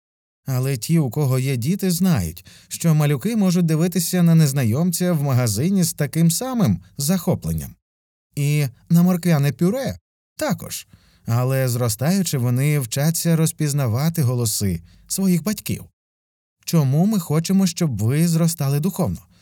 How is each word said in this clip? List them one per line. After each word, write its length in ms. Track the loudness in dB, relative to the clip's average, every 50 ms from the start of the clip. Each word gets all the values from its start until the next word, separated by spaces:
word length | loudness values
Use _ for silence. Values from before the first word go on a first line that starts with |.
| _ _ _ _ _ _ _ _ _
Але 300 | -4 -4 -2 -2 -2 -4
ті, 220 | -4 -2 0 2 2
у 120 | 2 0
кого 280 | 0 -2 0 0 0 0
є 180 | 0 -2 -2
діти, 340 | -2 -2 -2 -2 0 0 -2
знають, 560 | 0 0 2 2 2 2 0 -2 -6 -10 -16 -20 -20 -20 -18 -16
що 260 | -8 -2 0 2 2
малюки 420 | 4 2 2 0 0 -2 -2 0
можуть 300 | 2 2 2 2 2 2
дивитися 560 | 2 2 0 0 0 0 -2 -2 -2 2 2
на 120 | 4 6 6
незнайомця 760 | 6 6 4 2 0 0 0 0 0 0 0 -2 0 0 0
в 100 | 0 0
магазині 600 | 0 0 0 2 2 0 0 0 0 0 2 2
з 100 | 0 0
таким 380 | -2 -4 -4 -4 0 2 2 2
самим 520 | 2 0 -4 -4 -2 0 2 2 0 0 -4 -10 _ -4
захопленням. 760 | -2 -2 -2 0 0 -2 -2 -2 -4 -4 -6 -6 -6 -10 -14 _ _ _ _ _ _ _ _ _ _ _ _
І 320 | -4 -2 0 0 0 0 -2 -6 _ _ 2
на 120 | 4 4
морквяне 500 | 4 4 2 0 0 0 2 2 2 0
пюре 460 | 0 0 0 0 0 -2 -4 -6 -8 -10 _ _ _ _ _ _ _
також. 500 | -6 -4 -4 -4 -4 -6 -10 -12 -14 -14 _ -20 _ _ _ _ _ _
Але 420 | -2 -2 0 0 0 0 0 0 0
зростаючи, 720 | 0 -2 -2 -2 -2 -2 -2 0 0 0 0 -2 -2 -2
вони 400 | 0 0 0 0 0 0 0 0
вчаться 580 | -2 -4 -4 -2 0 0 0 0 0 0 2
розпізнавати 880 | 2 2 0 -2 -2 -4 -2 -2 -2 0 0 0 0 0 0 0 0
голоси 600 | 0 0 0 0 -2 -2 -2 -2 -2 -2 -2 -4 -6 -12 -20 -20 _
своїх 360 | -10 -6 -2 0 0 0 0
батьків. 420 | 0 -2 -6 -6 -6 -6 -8 -8 -10 -14 _ _ _ _ _ _ _ _ _ _ _ _ _ _ _
Чому 420 | -2 0 2 2 2 2 2 2
ми 120 | 2 0 0
хочемо, 480 | -2 -2 -2 -2 0 2 2 2 2
щоб 320 | 2 0 -2 -2 -2 -2 0
ви 300 | 0 0 2 2 2 2
зростали 520 | 2 2 2 0 0 -2 -2 -2 0 0
духовно? 400 | -2 -2 -2 -2 -2 -2 -4 -6 -10 _ _ _